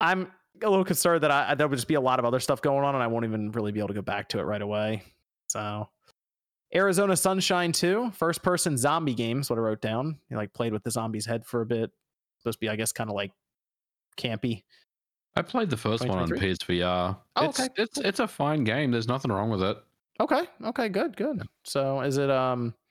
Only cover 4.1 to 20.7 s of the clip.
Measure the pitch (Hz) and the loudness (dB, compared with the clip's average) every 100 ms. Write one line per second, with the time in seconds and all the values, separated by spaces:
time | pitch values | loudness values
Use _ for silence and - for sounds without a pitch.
4.1 | 101 98 107 80 104 104 104 107 107 - | -4 -4 -4 -2 -2 -2 -2 -2 -4 -8
5.1 | _ _ _ - 110 104 107 107 _ _ | _ _ _ -8 -6 -6 -6 -8 _ _
6.1 | _ _ _ _ _ - 175 196 180 202 | _ _ _ _ _ -4 2 4 4 4
7.1 | 180 190 190 180 180 175 - 175 208 247 | 4 2 2 2 2 0 0 2 2 0
8.1 | - 165 165 185 175 170 131 143 165 151 | -2 -2 0 0 2 0 2 2 2 0
9.1 | 120 113 127 135 117 110 107 110 113 151 | -2 -2 -2 -2 0 0 -2 -2 -2 -4
10.1 | 147 - 120 101 - 117 107 117 117 113 | -8 -8 -6 -6 -4 -4 -2 -4 -4 -4
11.1 | 107 107 117 - 120 110 117 113 _ _ | -4 -4 -6 -4 -4 -2 -2 -2 _ _
12.1 | _ _ _ 117 110 110 107 110 - 110 | _ _ _ -6 -4 -4 -2 -2 -4 -4
13.1 | 101 98 _ _ _ _ _ _ _ _ | -4 -6 _ _ _ _ _ _ _ _
14.1 | - 120 110 123 107 _ _ _ _ _ | -6 -6 -2 -4 -4 _ _ _ _ _
15.1 | _ _ - 160 254 208 113 107 117 123 | _ _ -4 -2 -2 -2 -2 -2 -2 0
16.1 | 92 85 87 95 87 - 87 90 90 90 | 0 0 0 0 -2 0 0 2 2 0
17.1 | 95 _ - 302 269 262 - 226 285 202 | -2 _ 0 0 0 -4 -2 -4 -2 -2
18.1 | - 226 - 143 156 110 127 139 120 113 | -2 -2 0 0 2 2 2 2 0 0
19.1 | 131 135 98 110 101 95 - - _ _ | -2 0 0 0 2 0 0 -8 _ _
20.1 | - 262 269 349 - 226 | -4 0 0 0 -6 -8